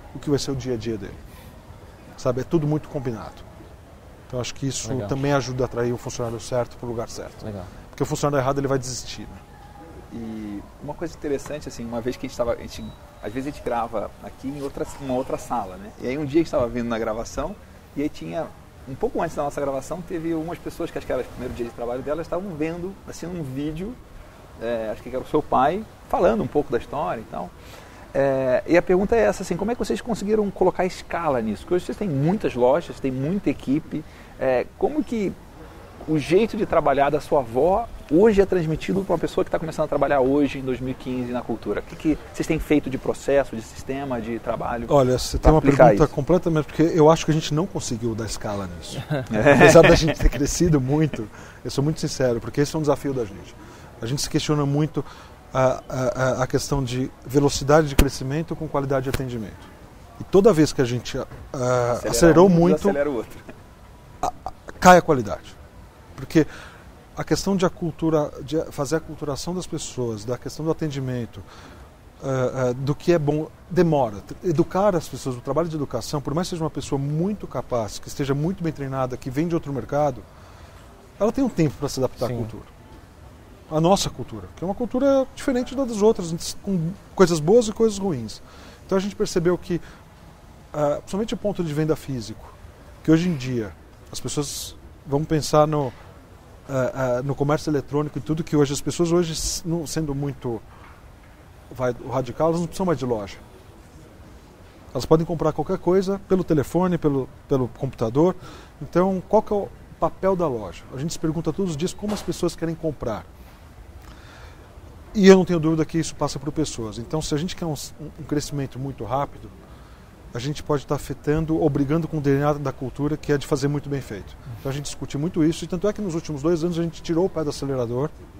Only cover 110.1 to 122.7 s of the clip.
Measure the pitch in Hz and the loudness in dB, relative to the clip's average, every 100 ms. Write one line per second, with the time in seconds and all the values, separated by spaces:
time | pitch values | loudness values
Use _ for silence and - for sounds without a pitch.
110.1 | - 190 180 165 117 95 - - 131 156 | 0 0 2 0 -2 -6 -12 -12 -8 -6
111.1 | - 160 160 160 175 190 139 175 - 208 | -2 -2 -2 -4 -2 -4 -2 -4 -4 -6
112.1 | 202 - - 175 - 165 160 160 127 120 | -4 -4 -2 -2 -2 -6 -4 -6 -4 -6
113.1 | 98 85 - - - - - - - - | -6 -10 -20 -20 -20 -20 -20 -20 -18 -18
114.1 | - - - - - - - - - - | -20 -20 -20 -20 -20 -20 -20 -20 -20 -6
115.1 | 214 190 190 175 170 156 160 151 165 151 | 8 12 12 8 2 2 2 0 0 -2
116.1 | - 147 139 147 160 139 - 110 107 113 | -2 -2 -2 -6 -2 -2 -4 -6 -8 -4
117.1 | 156 - 147 180 - 170 139 - - 151 | -4 -2 -2 -2 -4 -6 -6 -8 -12 -14
118.1 | - 139 151 - 143 135 123 139 127 107 | -12 -4 -4 -2 -6 -6 -6 -8 -8 -4
119.1 | 131 139 - 104 - - - - - - | -4 -4 -8 -18 -18 -20 -20 -20 -20 -20
120.1 | - - 123 135 143 - 147 - 143 - | -20 -12 -8 -6 -6 -2 -2 0 -4 -4
121.1 | 135 147 151 156 160 160 139 135 165 156 | -6 0 0 0 2 2 2 2 0 0
122.1 | 156 139 139 147 151 139 | -2 0 2 2 0 -4